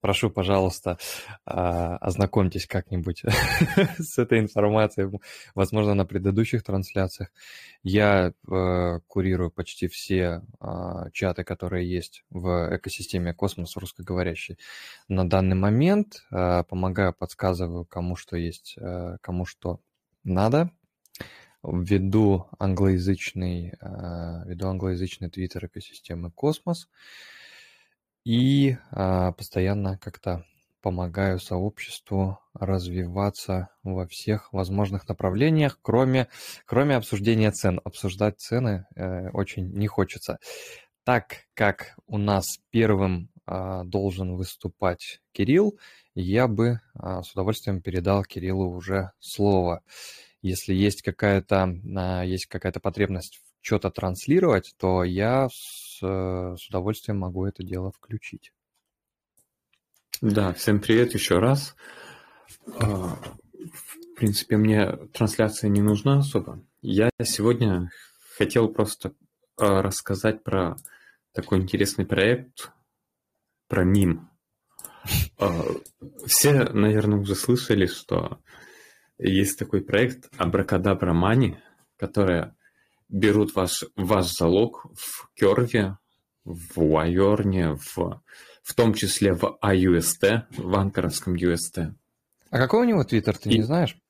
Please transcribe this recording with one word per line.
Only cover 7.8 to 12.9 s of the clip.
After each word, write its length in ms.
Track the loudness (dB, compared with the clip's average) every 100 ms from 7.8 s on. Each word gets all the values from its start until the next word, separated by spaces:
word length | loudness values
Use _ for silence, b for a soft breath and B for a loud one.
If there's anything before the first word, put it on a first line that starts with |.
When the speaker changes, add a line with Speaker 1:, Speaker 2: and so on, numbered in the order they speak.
Speaker 1:
Я, 500 | 0 4 6 6 4 -2 -4
э, 480 | -2 0 0 0 -4 _
курирую 440 | -2 0 0 -2
почти 360 | -4 -10 -6 -8
все, 540 | -6 -2 0 0 -4 -10 -16
а, 500 | -10 -8 -8 -10 -10
чаты, 320 | -4 -2 -2 -6
которые 440 | -6 -4 -4 -2
есть 360 | -4 -6 -18 _
в 440 | -8 -2 0 0 -4
экосистеме 560 | -6